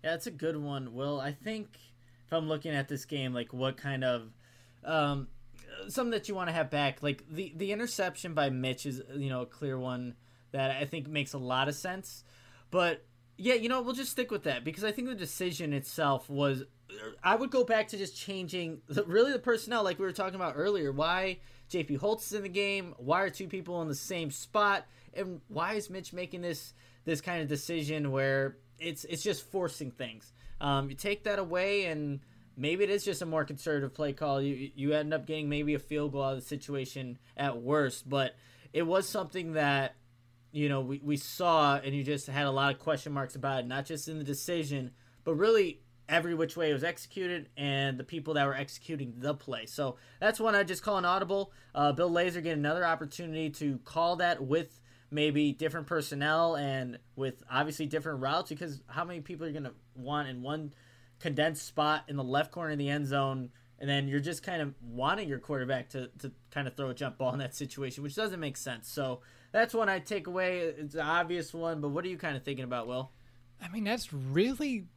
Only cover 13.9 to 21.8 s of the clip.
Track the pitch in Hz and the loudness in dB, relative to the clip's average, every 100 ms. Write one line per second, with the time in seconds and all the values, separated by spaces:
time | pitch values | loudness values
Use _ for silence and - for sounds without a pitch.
13.9 | 254 269 - 247 208 160 123 135 160 214 | -4 -4 -2 -2 -2 -2 -2 -4 -2 -2
14.9 | 208 247 220 160 - 185 156 156 139 139 | -2 -4 -4 -6 -2 -4 -2 -2 -2 -2
15.9 | - 147 135 - 139 143 131 135 _ - | 0 2 2 0 2 2 2 -6 _ -18
16.9 | - - - 180 226 269 262 240 220 214 | -12 -12 -2 2 4 4 2 4 4 2
17.9 | 202 196 - - 190 175 180 165 151 - | -4 -6 -6 -8 -6 -4 -4 -4 -8 -2
18.9 | 151 202 196 269 254 247 226 214 233 196 | -2 4 6 6 4 2 0 2 2 2
19.9 | 175 190 - 190 185 175 139 185 202 143 | 2 -2 0 -4 -2 -2 2 2 2 0
20.9 | 135 160 180 190 180 - - - 180 | 2 2 2 0 -4 -12 -20 -4 -2